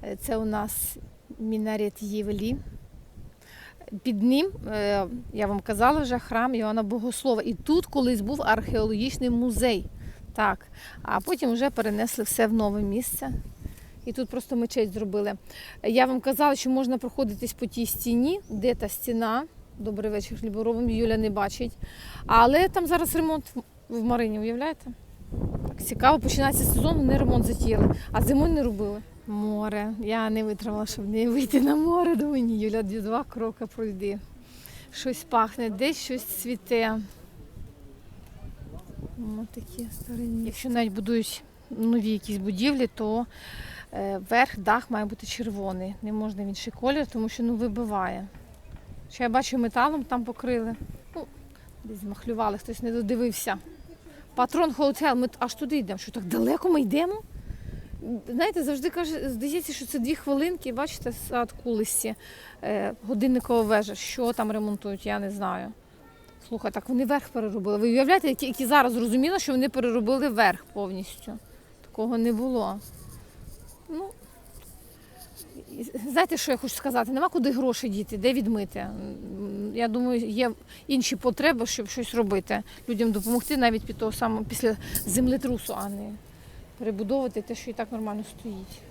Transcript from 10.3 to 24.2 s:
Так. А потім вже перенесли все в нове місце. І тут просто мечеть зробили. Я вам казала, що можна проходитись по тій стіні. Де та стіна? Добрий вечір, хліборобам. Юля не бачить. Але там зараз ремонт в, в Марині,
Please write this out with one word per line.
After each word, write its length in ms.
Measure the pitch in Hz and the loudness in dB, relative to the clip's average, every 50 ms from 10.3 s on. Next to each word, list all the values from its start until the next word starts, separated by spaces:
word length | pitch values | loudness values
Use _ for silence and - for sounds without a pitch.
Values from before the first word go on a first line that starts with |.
| - | -2
Так. 340 | - 214 202 190 - - - - - - - - - | 2 2 2 2 0 -6 -18 -18 -18 -16 -16 -16 -10
А 180 | - - - - | -6 -2 -2 -2
потім 320 | - - 359 - - 254 | 0 0 -2 0 2 2
вже 180 | 233 233 262 277 | 2 2 2 0
перенесли 540 | - - 180 220 208 208 220 240 - - 254 | 0 0 0 0 0 0 0 -2 -2 -2 -2
все 240 | - - - 233 214 | -2 2 2 2 4
в 60 | 220 | 4
нове 280 | 226 214 208 202 208 | 4 4 2 2 2
місце. 500 | 208 196 196 226 254 - - - 277 269 254 - - - - - - - - - - - - - - | 0 0 0 0 -2 -2 -4 -4 -4 -4 -4 -4 -4 -6 -14 -12 -12 -12 -12 -12 -18 -20 -20 -12 -8
І 80 | 247 226 | -8 -4
тут 160 | - 262 - | -4 -4 -2
просто 260 | - 254 - - 269 | -4 -6 -4 -2 -2
мечеть 380 | 240 233 240 - 262 220 208 180 | 0 0 0 2 0 0 0 0
зробили. 400 | 214 220 196 185 208 202 208 208 196 - - - - - - - - - | -4 -4 -2 0 0 0 0 -4 -6 -10 -16 -18 -16 -16 -16 -16 -4 0
Я 220 | - 233 254 254 | 2 6 6 6
вам 140 | 262 262 240 | 6 4 2
казала, 360 | - 262 277 185 294 294 277 | 2 0 2 4 4 4 4
що 140 | - - 262 | 4 2 2
можна 280 | 262 262 269 240 262 254 | 2 2 2 2 0 0
проходитись 560 | - 247 - - 269 214 208 185 240 233 - | -2 -4 -2 0 0 0 0 -4 -6 -6 -4
по 120 | - 254 | -4 -6
тій 200 | - - 240 233 | -6 -2 -2 -2
стіні. 540 | 214 - 233 - 240 233 240 247 294 359 403 392 - | -2 -2 -2 0 2 2 4 4 4 2 0 -4 -6
Де 260 | 220 214 190 254 240 | -6 0 2 2 2
та 140 | - - 202 | 2 -2 -6
стіна? 540 | - - - - 240 226 233 220 220 247 302 320 - - - - - - | -6 -6 -4 -2 0 0 2 2 0 0 -2 -4 -10 -20 -20 -20 -14 -8
Добрий 340 | 220 226 208 196 208 220 | -6 -6 -4 -2 -2 -2
вечір, 280 | 208 208 185 - 226 214 | -2 -2 -4 -4 -8 -6
хліборобам. 500 | 226 226 196 214 226 226 233 226 247 240 | -6 -4 -4 -2 0 0 0 2 2 2
Юля 280 | 226 220 233 226 220 220 | 2 2 4 4 4 4
не 120 | 220 214 | 2 2
бачить. 420 | 202 208 196 196 - - 247 240 - - - - - - - - - - - | 2 0 0 -2 -2 -4 -4 -6 -4 -8 -12 -12 -12 -16 -16 -14 -14 -12 0
Але 440 | - 220 226 233 240 269 311 370 381 | 6 8 10 10 10 10 8 6 6
там 180 | - 392 349 285 | 4 2 2 4
зараз 280 | 339 339 339 320 - | 4 2 2 2 2
ремонт 300 | 339 320 320 320 311 262 - - | 2 2 2 2 0 -4 -6 -10
в, 60 | 254 - - - - - - | -10 -10 -10 -18 -20 -12 -6
в 140 | 233 233 220 | -4 0 2
Марині, 360 | 240 247 240 | 2 4 4